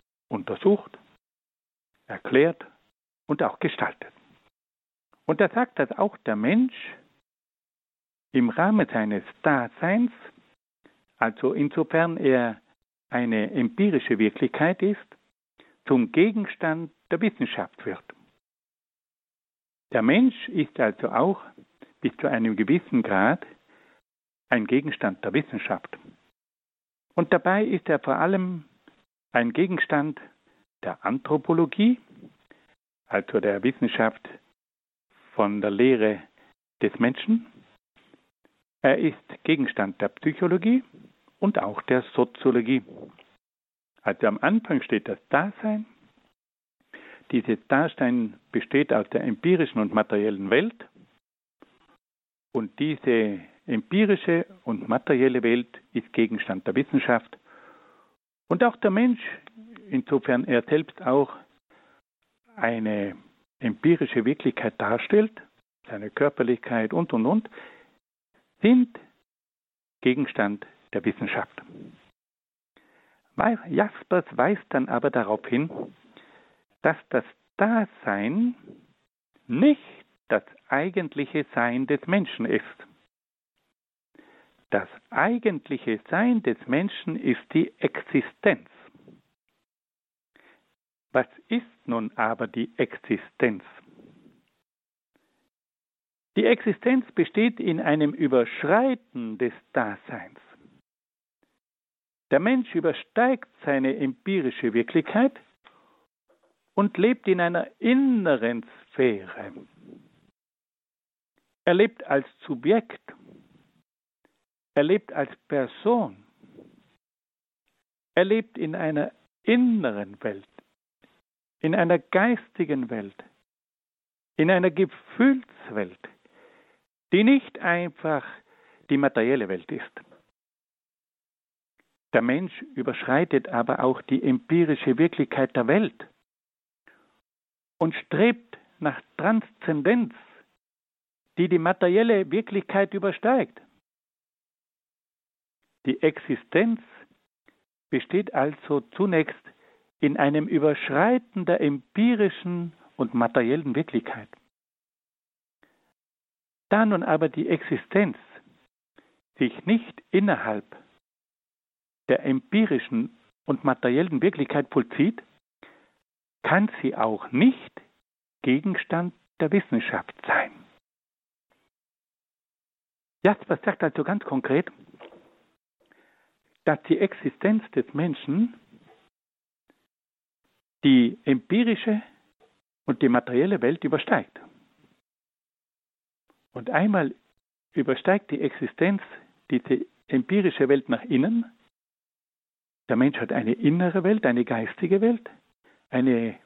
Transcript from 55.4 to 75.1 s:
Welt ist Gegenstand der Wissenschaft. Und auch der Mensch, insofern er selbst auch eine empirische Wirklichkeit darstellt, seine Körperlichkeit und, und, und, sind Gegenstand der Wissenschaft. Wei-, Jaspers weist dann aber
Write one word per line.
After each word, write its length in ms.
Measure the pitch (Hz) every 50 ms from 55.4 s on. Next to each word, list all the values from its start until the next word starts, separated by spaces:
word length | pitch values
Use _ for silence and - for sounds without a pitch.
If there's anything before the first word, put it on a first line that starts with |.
Welt 380 | 113 117 117 123 120 - - - - _
ist 200 | - 117 - _
Gegenstand 540 | - 117 113 110 113 104 - - 95 92 -
der 100 | 95 95
Wissenschaft. 640 | 131 135 - - 135 - - 120 113 - - - - _ _ - - - - - _ _ _ _ _ _ _ _ _ _ _ _ _ _
Und 160 | - 170 180
auch 140 | 240 233 -
der 140 | - - 202
Mensch, 300 | 190 214 247 254 233 - - - - - - - - - 220 233 233 - - 190
insofern 560 | 143 127 - - 143 131 - - 123 123 -
er 180 | - 127 117
selbst 380 | - - 147 156 156 - - -
auch 320 | 180 127 131 143 139 - - - - _ _ _ _ _ _ _ _ _ _ _ _ _ _ _ _ _ _ _ _ 233 226
eine 600 | 214 175 117 117 113 110 107 104 104 101 98 85 - - _ _ _ _ _ _ _
empirische 680 | - 113 104 - - 160 170 - 147 - - 120 107
Wirklichkeit 480 | 123 151 - - 131 - - 113 110 - -
darstellt, 540 | 107 104 117 120 - - 202 214 214 220 - - - _ _ _ _ _ _ _ _ -
seine 220 | - 101 107 104
Körperlichkeit 840 | - - 143 143 - - 123 117 123 - - - 123 113 110 107
und, 200 | - 170 170 - -
und, 100 | 113 110
und, 260 | 139 202 220 214 - - - - - - - _ _ _ _ _ _ _ _ _ _ _ _ _ _ _ _
sind 380 | - 220 254 254 247 240 - - - _ _ _ _ _ _ _ _ _ _ _ _ _ _ _ _ _ _ _
Gegenstand 640 | - 127 127 147 131 - - - 107 104 104 - - - _ _ _ _
der 120 | - 101 -
Wissenschaft. 580 | 110 - - - 98 - 101 - - _ - - - - - - - - _ _ _ _ _ _ _ _ _ _ _ _ _ _ _ _ _ _ _ _ _ _ _ _ _ _ _ _
Wei-, 220 | - - 226 226 - - 175
Jaspers 560 | 139 190 208 208 - - - - 180 180 - -
weist 340 | - - 127 180 208 - - -
dann 200 | - 131 131 120
aber 220 | 120 117 131 139